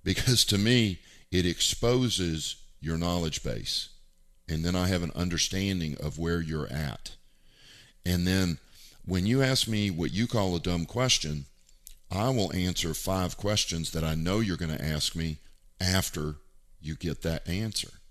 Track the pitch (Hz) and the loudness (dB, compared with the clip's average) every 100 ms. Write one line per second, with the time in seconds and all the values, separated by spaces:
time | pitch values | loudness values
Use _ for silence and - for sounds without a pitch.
0 | 87 92 - 120 - 101 107 123 110 85 | 0 0 4 4 4 4 6 6 4 0
1 | - - - 92 90 82 - - 120 127 | -10 -20 0 2 2 2 -2 2 2 4
2 | 123 95 85 80 - - - - 76 82 | 2 0 0 -2 -6 -10 -16 -10 -4 -2
3 | 87 87 80 - - 55 - - - - | 0 0 -2 -2 -4 -6 -4 -4 -6 -16
4 | - _ - - - 78 85 90 90 90 | -20 _ -20 -20 -6 -2 0 2 2 2
5 | 85 - 87 85 - 95 98 92 78 73 | 0 -2 -2 0 0 0 0 0 -2 -4
6 | 76 71 82 85 82 78 - 69 73 - | -6 -2 -2 0 -2 -4 -4 -4 -4 -6
7 | - - - - - - - - - _ | -12 -16 -20 -20 -20 -20 -20 -20 -20 _
8 | 90 87 87 95 92 76 - - - - | 0 2 4 4 2 -2 -8 -20 -20 -16
9 | - 92 98 131 131 131 - 107 104 82 | -2 0 4 4 4 2 2 0 0 0
10 | 80 92 120 113 95 85 90 87 82 120 | -2 0 0 2 2 0 0 -2 -2 0
11 | 127 - 76 76 69 - _ - - - | 2 2 0 -6 -8 -18 _ -20 -20 -20
12 | - 92 120 131 92 90 90 85 82 78 | -6 0 2 2 0 2 0 0 -2 -2
13 | - 95 90 - 101 104 - 85 80 82 | -2 0 0 -2 0 0 0 -2 -4 -2
14 | 80 80 85 104 110 80 82 78 78 78 | 0 0 0 0 0 -2 -4 -2 -2 -2
15 | - 82 82 76 - - - - 92 95 | -2 -2 -4 -6 -12 -20 -20 -4 0 2
16 | - - 76 76 - - - - 76 78 | 0 -4 -6 -6 -16 -20 -20 -12 -10 -4
17 | 82 71 82 80 - 90 110 - - - | -4 -2 -2 -2 -2 -4 -2 -4 -8 -14
18 | - | -20